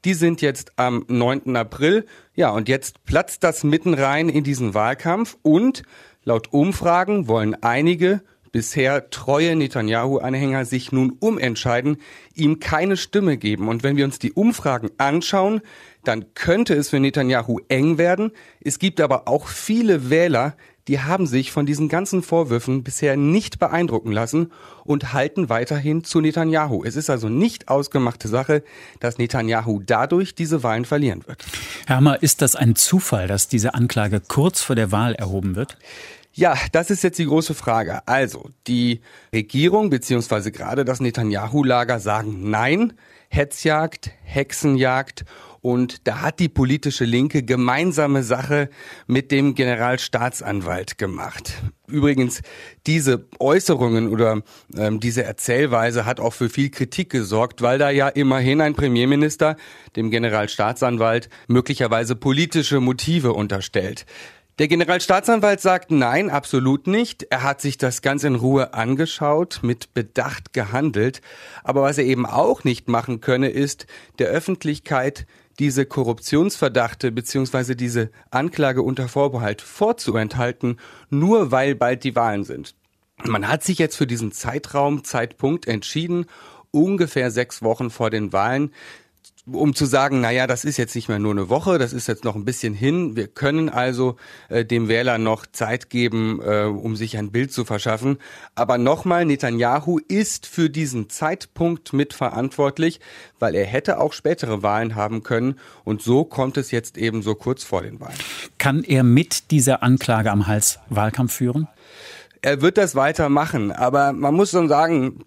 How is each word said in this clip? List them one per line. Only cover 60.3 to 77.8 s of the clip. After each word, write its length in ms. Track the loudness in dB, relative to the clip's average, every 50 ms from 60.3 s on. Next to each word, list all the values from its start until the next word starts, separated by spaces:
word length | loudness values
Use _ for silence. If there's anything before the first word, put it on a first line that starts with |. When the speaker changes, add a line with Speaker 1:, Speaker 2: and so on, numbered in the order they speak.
| 0 0 -2 -2 -2 -2 -2 -2 0 0 0 0 2 2 0 2 0 0 -4 -8 -20 -20 -2
Speaker 1:
möglicherweise 680 | 2 2 2 2 2 -2 0 0 2 2 0 0 -2 -4
politische 640 | -2 0 0 2 2 0 2 0 0 0 2 2 2
Motive 540 | 2 2 0 0 -2 0 0 2 2 0 0
unterstellt. 720 | 0 -2 -2 -4 -6 -6 -2 -2 -2 -2 -2 -8 -12 -16 -20 -20 -20 -20 -20 -20 _ _ _ _ -2
Der 80 | 0
Generalstaatsanwalt 920 | 2 2 2 2 2 2 0 2 2 2 2 4 2 2 4 4 2 2 2
sagt, 320 | 2 2 2 2 0 _
nein, 400 | 2 2 4 2 2 0 0 0
absolut 560 | -2 -2 -2 0 -2 0 2 2 0 0 0
nicht. 400 | 0 0 0 0 -2 -6 _ -6 -4
Er 140 | -4 -2 0
hat 180 | -2 -2 -2
sich 160 | -4 -6 -4
das 240 | -2 -2 -2 -2 -2
ganz 220 | -2 -2 -2 0 0
in 100 | 0 0
Ruhe 400 | 2 2 2 2 2 2 0 -2
angeschaut, 840 | -4 -2 -2 0 0 -2 -4 -4 -4 0 0 2 0 0 -4 -6 -4
mit 320 | -2 -4 -4 -4 -8 _ _
Bedacht 580 | -6 -6 -2 _ -4 -4 -4 -6 -12 -16 -8
gehandelt. 680 | -6 -4 -4 -2 -2 0 0 0 0 0 0 0 -2 -6 _ -20 -20 -20 -20 -20 -20 -10 -6
Aber 200 | -2 0 2 2
was 160 | 2 2 0
er 60 | 0
eben 200 | 0 2 0 -2
auch 380 | -2 0 2 2 2 0 0 0
nicht 240 | -2 -2 -2 -2
machen 340 | -2 -2 -2 -2 -4 -8 -6
könne, 280 | -2 0 0 2 0 -2
ist, 360 | 0 -2 -2 -4 -4 _ -14 _ -20 -20 -20 _ _
der 120 | -2 -2 0
Öffentlichkeit 960 | 0 -2 -2 -4 -6 -4 -4 -6 -6 -6 _ -4 -2 -2 -2 -2 -4 -6 -16 _ _ _ _ _ _ -2
diese 260 | -2 0 2 0 -2
Korruptionsverdachte 1300 | 0 -2 -2 -2 -2 -2 -4 -4 -2 0 2 2 0 0 -2 -2 0 2 0 0 0 -4 _ -4 -4
beziehungsweise 640 | -4 -4 -8 -4 -2 -2 -2 0 -2 -4 -2 -2 -4
diese 340 | -4